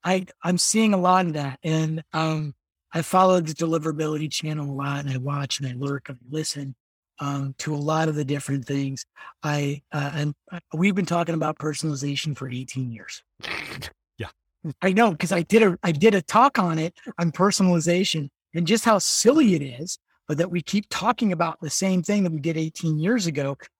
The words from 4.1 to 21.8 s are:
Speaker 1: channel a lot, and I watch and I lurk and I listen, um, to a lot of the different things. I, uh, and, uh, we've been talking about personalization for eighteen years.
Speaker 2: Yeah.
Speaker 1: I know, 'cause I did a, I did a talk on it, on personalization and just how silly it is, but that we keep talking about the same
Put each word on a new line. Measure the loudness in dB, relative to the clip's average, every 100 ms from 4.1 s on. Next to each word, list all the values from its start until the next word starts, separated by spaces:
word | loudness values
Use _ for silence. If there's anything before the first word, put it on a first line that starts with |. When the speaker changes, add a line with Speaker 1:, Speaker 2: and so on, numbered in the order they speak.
| -2 -4
Speaker 1:
channel | -4 -4 -6 -6
a |
lot, | -4 -4 -4
and | -4
I | -4
watch | -4 -4 -4 -4
and | -6
I | -6
lurk | -4 -6 -8
and | -18
I | -8
listen, | -6 -6 -6 -8 -12 _ _ _ _
um, | -6 -4 -6 -6
to | -6
a | -2
lot | 0 0 0
of |
the | 0
different | -2 -4 -2 -4
things. | -2 -4 -4 -8 -14 -20 -20 _
I, | -4 -2 -2 -4 _
uh, | -6 -4
and, | -2 -4 -6 _
uh, | -16 _
we've | 0 2
been | 2
talking | 0 0 0
about | -2 -2 -4
personalization | -6 -4 -4 -4 -4 -4 -6 -6
for | -8
eighteen | -8 -8 -6 -6
years. | -8 -14 -18 _ _ -10 -10 -10 -14 -14 _ _ _
Speaker 2:
Yeah. | -14 _ _ _ -12 -2
Speaker 1:
I | 2
know, | 4 4 4
'cause | 0
I | 0
did | 4 6
a, | 6 4
I | -2
did | 4 4
a | 4
talk | 2 4 6 4
on | 0 0
it, | -4 _ -16 -2
on | -2
personalization | 2 2 4 4 4 4 2 2 -2 -6 _ _
and | -4 2
just | 2
how | 4 4
silly | 2 4 6 6 6 4
it |
is, | -2 -10 -12 -12 _ _ -6
but | -2
that | 0
we | -2
keep | -2 -4 -2
talking | -2 -2 0 0
about | 0 -2 -2
the | -6
same | -2